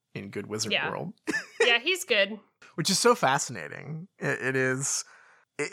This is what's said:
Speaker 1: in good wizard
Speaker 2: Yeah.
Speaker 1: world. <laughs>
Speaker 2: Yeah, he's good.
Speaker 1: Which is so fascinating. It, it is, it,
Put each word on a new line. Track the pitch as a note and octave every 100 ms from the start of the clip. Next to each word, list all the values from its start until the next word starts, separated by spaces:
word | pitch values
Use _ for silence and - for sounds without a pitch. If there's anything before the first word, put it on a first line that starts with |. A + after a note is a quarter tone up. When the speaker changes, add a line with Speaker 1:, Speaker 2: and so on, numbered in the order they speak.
| _
Speaker 1:
in | - G2+
good | G#2 G#2
wizard | A2 -
Speaker 2:
Yeah. | F3 D3+
Speaker 1:
world. | - F3 - -
<laughs> | - - -
Speaker 2:
Yeah, | A#3+ A#3
he's | D4 F#4
good. | - G#3 G3 A3 - _ - -
Speaker 1:
Which | D#3+
is | F#3
so | -
fascinating. | A3+ C3 C#3 - G#2 D2 G1+ - D#3+ F#3 -
It, | C#3+ B2
it | B2+ C3
is, | C3 C3 C#3 - - - - _ _ -
it, | D3